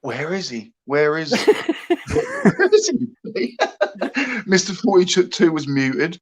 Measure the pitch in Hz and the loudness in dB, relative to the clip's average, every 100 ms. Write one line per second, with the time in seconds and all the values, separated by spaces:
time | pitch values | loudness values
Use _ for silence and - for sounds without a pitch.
0 | - 117 151 190 170 120 104 _ - 143 | -8 -8 -4 -6 -6 -10 -12 _ -4 0
1 | 151 156 156 240 - - - 311 - 339 | 2 0 -2 -2 2 2 0 -8 -4 -4
2 | - - 480 539 - - 381 427 427 269 | -2 -4 -4 2 2 4 4 4 2 -2
3 | 247 - - 214 370 - - - - - | -4 -8 -10 -6 -6 -2 -6 -2 -6 -4
4 | 262 - 269 247 202 185 185 185 - 190 | -6 -4 -4 -6 0 0 0 -2 2 4
5 | 180 185 180 - 175 160 139 139 135 127 | 4 2 0 4 2 2 -2 0 0 0
6 | 156 175 | -2 -4